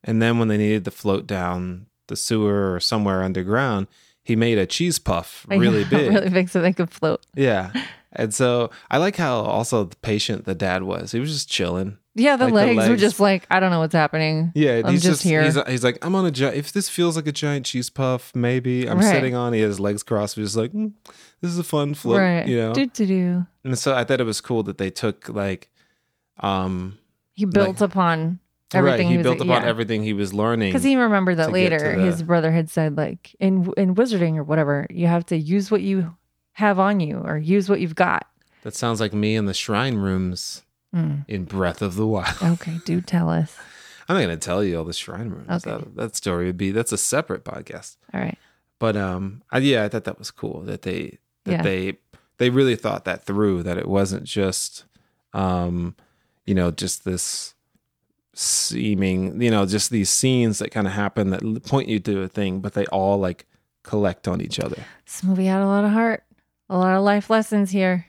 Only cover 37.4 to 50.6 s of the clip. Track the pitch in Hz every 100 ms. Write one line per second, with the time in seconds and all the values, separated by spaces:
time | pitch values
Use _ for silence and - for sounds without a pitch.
37.4 | 156 196 190 202 175 160 180 175 - _
38.4 | _ _ - - 120 110 110 104 107 110
39.4 | 101 92 - 107 131 113 98 92 92 90
40.4 | - - _ _ _ 175 160 143 143 104
41.4 | 87 98 90 85 101 90 110 104 90 -
42.4 | 170 170 - 165 - 180 180 175 165 165
43.4 | 156 - - - - - - 190 107 82
44.4 | - 90 101 85 82 82 - 92 113 90
45.4 | - 175 170 110 - - 113 - 101 87
46.4 | 90 90 98 104 117 107 - 135 156 -
47.4 | - - - - - - _ 190 - -
48.4 | _ _ _ _ 113 104 95 90 95 110
49.4 | _ 127 139 123 104 113 - - - -
50.4 | 107 -